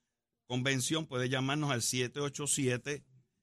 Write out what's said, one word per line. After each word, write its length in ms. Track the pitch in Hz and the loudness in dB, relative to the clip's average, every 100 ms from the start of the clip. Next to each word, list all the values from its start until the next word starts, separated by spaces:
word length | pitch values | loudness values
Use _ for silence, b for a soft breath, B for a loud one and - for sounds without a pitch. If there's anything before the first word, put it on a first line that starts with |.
| _ _ _ _ - | _ _ _ _ -4
convención, 600 | 123 135 131 123 160 151 | -2 2 2 2 0 0
puede 220 | 127 127 | 0 0
llamarnos 420 | 131 135 151 147 | 2 2 0 0
al 100 | 120 | 0
siete 380 | - 127 120 147 | 0 0 0 -2
ocho 260 | 143 139 143 | -4 -2 0
siete, 560 | - 131 123 139 143 - - _ _ | 2 2 0 -2 -8 -10 -20 _ _